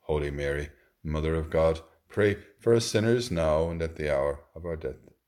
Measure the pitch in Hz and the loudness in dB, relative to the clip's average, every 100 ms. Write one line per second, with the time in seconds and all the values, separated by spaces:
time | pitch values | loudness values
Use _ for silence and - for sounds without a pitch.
0 | _ 76 71 71 71 71 73 - _ _ | _ -2 -2 -4 -4 -4 -6 -12 _ _
1 | 80 76 78 80 78 80 80 80 - _ | -6 -2 0 -2 0 2 2 0 -6 _
2 | _ - 104 101 - _ - 117 110 113 | _ 0 0 0 -8 _ 2 2 4 0
3 | 110 120 120 85 80 78 82 85 82 78 | 4 2 2 0 2 2 0 -2 -6 -4
4 | 76 69 71 69 - - 85 82 67 65 | -2 0 0 -4 -10 -14 -10 -8 -8 -10
5 | - _ | -18 _